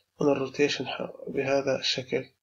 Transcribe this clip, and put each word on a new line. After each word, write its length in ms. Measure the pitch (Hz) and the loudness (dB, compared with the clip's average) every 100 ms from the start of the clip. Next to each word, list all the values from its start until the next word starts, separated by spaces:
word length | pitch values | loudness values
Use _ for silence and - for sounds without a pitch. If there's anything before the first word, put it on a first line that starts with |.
| _ _ | _ _
هنا 100 | 147 | 4
الروتيشن 540 | 139 135 - 147 - 127 | 4 0 0 0 0 -4
ح-، 240 | - - - - | -6 -8 -10 -6
بهذا 520 | 139 135 139 139 127 | -2 2 2 2 0
الشكل، 460 | - - 127 135 131 _ | 0 -2 -2 -4 -4 _